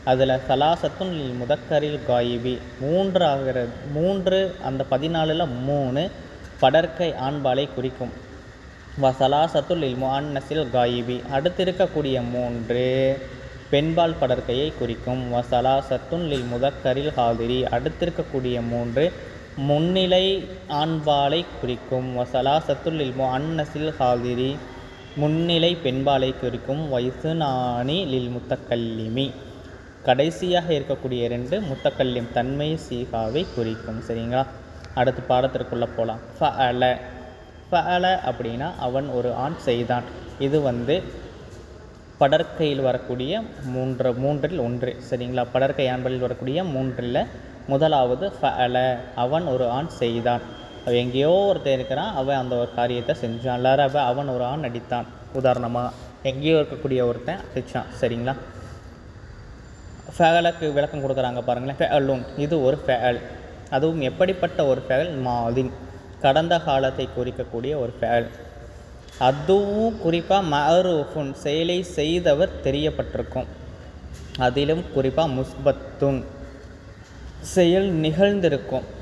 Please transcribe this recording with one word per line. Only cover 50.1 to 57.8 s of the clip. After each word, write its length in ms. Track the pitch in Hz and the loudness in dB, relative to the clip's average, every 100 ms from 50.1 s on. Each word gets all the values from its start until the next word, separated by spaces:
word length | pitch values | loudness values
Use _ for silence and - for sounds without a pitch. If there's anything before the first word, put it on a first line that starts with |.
| 117 117 120 - - - - | 2 2 0 -2 -14 -16 -8
அவன் 160 | - 120 | 2 2
எங்கேயோ 320 | 123 127 147 | 2 2 4
ஒருத்தன் 420 | 185 202 170 143 | 6 4 2 2
இருக்கிறான், 420 | 131 131 135 202 | 0 0 -2 -2
அவன் 220 | 165 131 139 | -2 0 0
அந்த 200 | 127 123 | 0 0
ஒரு 180 | 120 | 0
காரியத்தை 420 | - 123 123 113 156 | 0 0 0 -2 -2
செஞ்சான். 400 | 117 117 127 123 | -2 -4 -2 2
லரப, 360 | 127 139 139 147 | 4 6 4 4
அவன் 320 | 123 127 143 | 2 0 -2
ஒரு 160 | 123 | -2
ஆண் 200 | 123 147 | -2 -2
அடித்தான். 420 | 135 120 - 120 113 - - | -4 -6 -4 -4 -4 -12 -8
உதாரணமா 560 | 135 131 123 120 120 123 - - - | 2 4 4 0 -2 -2 -6 -16 -4
எங்கேயோ 340 | 135 131 151 160 | -4 0 4 4
இருக்கக்கூடிய 460 | 147 131 139 127 | 4 -2 -2 2
ஒருத்தன் 360 | 120 117 - 190 - | 2 0 -6 -8 -6
அடிச்சான். 300 | 131 123 127 | -6 -4 -6